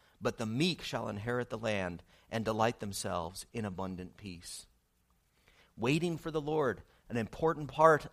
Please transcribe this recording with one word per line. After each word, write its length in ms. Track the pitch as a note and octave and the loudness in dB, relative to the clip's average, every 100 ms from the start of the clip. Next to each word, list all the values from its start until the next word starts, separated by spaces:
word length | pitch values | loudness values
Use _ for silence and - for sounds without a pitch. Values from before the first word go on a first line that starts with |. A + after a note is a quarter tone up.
| _ _ | _ _
but 160 | A#2 - | -4 -2
the 80 | A2 | -4
meek 360 | A#2+ F3+ - | 2 0 0
shall 280 | - A#2+ A2+ | -6 -4 -4
inherit 400 | G#2 A2+ B2 A#2+ | -4 -2 -2 -4
the 80 | A2+ | -4
land 460 | A2 G2+ F2+ E2+ - - - | -2 0 -2 -6 -14 -20 -6
and 160 | A2+ A2 | -2 0
delight 340 | A2 A2+ - | 2 2 0
themselves 640 | G#2 F#2 G2 F2+ E2 - - | -8 -6 -4 -4 -4 -10 -10
in 140 | A#2+ G#2 | -6 -6
abundant 500 | F2+ F#2+ F2+ F2+ - | -4 -6 -6 -10 -14
peace. 500 | G2+ F2 - - - _ _ _ _ _ _ _ _ _ _ - | -14 -14 -14 -16 -16 _ _ _ _ _ _ _ _ _ _ -2
Waiting 420 | C3+ D#3+ F3 D#3+ | 2 2 0 -2
for 140 | E3 | -4
the 80 | D#3 | -4
Lord, 440 | C#3+ D#3 C3 F#2 - _ - | -2 0 0 -2 -10 _ -6
an 80 | A#2 | -4
important 500 | G#2+ - D#3+ D3 C#3 | -2 0 0 0 -4
part 400 | D#3 D#3+ D3 - | 8 8 8 4